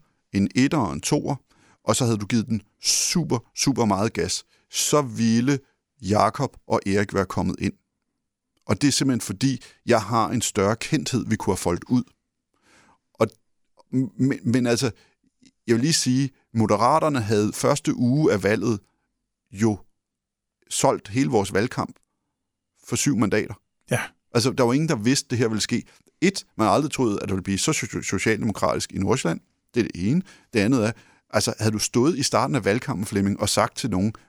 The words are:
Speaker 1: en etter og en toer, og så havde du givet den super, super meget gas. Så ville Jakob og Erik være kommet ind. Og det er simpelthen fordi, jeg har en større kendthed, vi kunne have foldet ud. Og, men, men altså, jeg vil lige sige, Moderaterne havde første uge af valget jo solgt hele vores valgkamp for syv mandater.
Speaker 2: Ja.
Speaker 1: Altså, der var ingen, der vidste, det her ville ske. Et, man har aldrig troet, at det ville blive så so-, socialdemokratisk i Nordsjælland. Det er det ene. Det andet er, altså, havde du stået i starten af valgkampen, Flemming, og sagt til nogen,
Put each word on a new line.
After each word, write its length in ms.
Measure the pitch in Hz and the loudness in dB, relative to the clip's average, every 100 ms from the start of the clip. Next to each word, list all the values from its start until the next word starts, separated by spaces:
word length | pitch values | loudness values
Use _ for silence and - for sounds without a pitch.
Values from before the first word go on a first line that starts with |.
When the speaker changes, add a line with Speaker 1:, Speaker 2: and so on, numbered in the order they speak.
| _ _ _ | _ _ _
Speaker 1:
en 160 | 98 98 120 | 0 0 2
etter 220 | 135 160 | 2 2
og 160 | 95 | -2
en 80 | 69 | -4
toer, 340 | - 147 - 139 _ _ _ _ | -2 -2 -2 -6 _ _ _ _
og 120 | - 110 | -2 0
så 100 | 120 | 2
havde 120 | 107 | 0
du 80 | 104 | 0
givet 220 | 117 104 | -2 0
den 140 | 110 - _ | -4 -6 _
super, 580 | - - - 180 143 123 - - | -2 -2 0 -2 -2 -4 -4 -4
super 300 | - 120 113 | 0 2 2
meget 280 | 95 110 | 2 0
gas. 320 | - 87 - - _ _ | -2 -4 -4 -8 _ _
Så 300 | - - 151 | -4 0 0
ville 580 | 131 110 113 113 127 139 - _ _ _ | 0 0 2 2 2 -2 -4 _ _ _
Jakob 560 | 92 104 101 - 135 - - | 0 4 4 2 -6 -6 -4
og 120 | 107 101 | -4 0
Erik 280 | 101 101 | 0 0
være 120 | 98 92 | 0 0
kommet 300 | - 90 - | -2 -2 -2
ind. 140 | 95 - _ _ _ _ _ _ _ _ - | -4 -6 _ _ _ _ _ _ _ _ -4
Og 160 | - | 0
det 60 | 143 | 2
er 40 | |
simpelthen 300 | - 135 120 | 2 0 -2
fordi, 400 | - 95 135 123 - _ - | -4 -2 -2 -2 -10 _ 0
jeg 160 | 113 | 0
har 280 | 98 117 104 | 2 0 0
en 120 | 117 | -2
større 340 | - 104 98 113 | -2 2 2 0
kendthed, 500 | - 160 - 120 - | -2 -2 -2 -4 -2
vi 80 | 110 | -2
kunne 160 | - | 0
have 60 | 90 | -2
foldet 260 | 90 87 - | -2 -4 0
ud. 140 | 123 - _ _ _ _ _ _ _ _ _ _ | -2 -2 _ _ _ _ _ _ _ _ _ _
Og, 140 | - 113 - _ _ _ _ _ | -2 -2 -4 _ _ _ _ _
men, 480 | 127 131 - 131 - | -4 -4 0 0 0
men 240 | - 127 123 | 0 0 2
altså, 240 | 117 131 - _ _ _ _ _ _ - | 0 0 -4 _ _ _ _ _ _ 0
jeg 80 | 117 | 2
vil 60 | |
lige 120 | 143 | 2
sige, 360 | 156 127 127 135 - _ | 0 2 0 0 -6 _
Moderaterne 680 | 113 107 104 120 156 160 139 | 0 2 4 4 2 2 0
havde 320 | 104 107 104 | 0 2 2
første 420 | - 143 143 - - | 0 0 0 -2 0
uge 380 | 120 143 156 | 0 2 2
af 100 | 101 | 2
valget 360 | 98 110 117 104 - _ _ _ _ _ _ | 0 0 0 -4 -6 _ _ _ _ _ _
jo 260 | 98 110 98 - _ _ _ _ _ _ _ _ | -2 0 0 -8 _ _ _ _ _ _ _ _
solgt 380 | - 135 107 - | 0 0 0 -2
hele 220 | 113 147 | -2 0
vores 240 | 117 98 | 0 0
valgkamp 420 | 98 120 - - - _ _ _ _ _ _ _ _ - | -2 -2 -4 -8 -10 _ _ _ _ _ _ _ _ -8
for 80 | 117 | -4
syv 220 | 143 190 | 0 0
mandater. 360 | 104 107 - - _ _ - | 2 0 -2 -10 _ _ -6
Speaker 2:
Ja. 80 | 123 - - _ | -4 -4 -14 _
Speaker 1:
Altså, 180 | 120 120 | -2 0
der 120 | 101 | 2
var 100 | 120 | 2
ingen, 160 | 135 160 | 2 0
der 60 | 127 | 0
vidste, 340 | 110 139 - | 0 0 -2
det 80 | 120 | -2
her 100 | 117 | 0
ville 140 | 107 | 0
ske. 220 | - 120 - _ _ _ | -2 -4 -6 _ _ _
Et, 240 | 170 196 - - | 0 0 -6 0
man 100 | 107 | 2
har 60 | |
aldrig 180 | 98 147 | 2 0
troet, 240 | - 120 98 | -2 -2 -2
at 60 | |
det 80 | 73 | -4
ville 140 | 95 | -4
blive 140 | 92 98 | -2 -2
så 140 | - | 0
so-, 300 | 151 - 87 | -2 -4 -8
socialdemokratisk 920 | - 98 113 104 113 - 90 64 - | -4 -2 0 0 -2 -2 -2 -2 -4
i 40 | 90 | -4
Nordsjælland. 420 | 95 123 170 - - _ _ | 0 0 -2 -4 -8 _ _
Det 60 | 123 | -2
er 40 | |
det 260 | 98 82 98 | -2 -2 -2
ene. 120 | 170 - - _ | 0 -2 -12 _
Det 60 | 113 | 0
andet 260 | 101 135 107 | 2 2 0
er, 60 | - - _ _ | -4 -14 _ _
altså, 240 | 107 117 - | -2 -2 0
havde 120 | 110 | -2
du 80 | 107 | 0
stået 380 | - 123 139 135 | 0 2 2 0
i 60 | |
starten 320 | - 107 135 143 | 0 0 0 0
af 100 | 98 | 0
valgkampen, 400 | 113 - 104 107 | 0 -2 -6 -2
Flemming, 340 | 101 98 101 | 0 0 0
og 100 | 101 | 0
sagt 280 | - 113 - | 2 0 -2
til 120 | 127 | -4
nogen, 240 | 92 107 - | 0 -2 -4